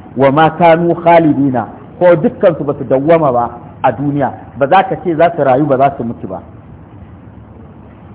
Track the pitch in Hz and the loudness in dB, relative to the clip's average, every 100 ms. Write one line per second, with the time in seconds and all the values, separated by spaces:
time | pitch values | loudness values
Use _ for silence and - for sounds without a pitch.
0 | - - 135 143 160 156 170 165 170 170 | -12 0 2 2 2 2 2 4 2 0
1 | 165 170 160 135 139 127 104 - - - | 2 4 4 2 0 -2 -6 -12 -16 0
2 | 180 170 240 - 196 143 139 113 127 135 | 2 2 0 0 0 0 -4 -6 -2 -2
3 | 147 165 147 123 117 - - - 131 113 | 0 0 0 -2 -4 -8 -20 -6 -4 -2
4 | 143 143 123 - - - 135 185 185 151 | -4 -4 -4 -6 -14 -6 0 2 0 -4
5 | 185 156 170 170 139 127 147 127 139 - | -4 0 0 0 0 2 2 2 0 -2
6 | 117 117 101 90 - - - - - - | -8 -10 -12 -14 -16 -20 -20 -20 -20 -20
7 | - - - - - - - - - - | -20 -20 -20 -20 -20 -20 -20 -20 -20 -20
8 | - | -20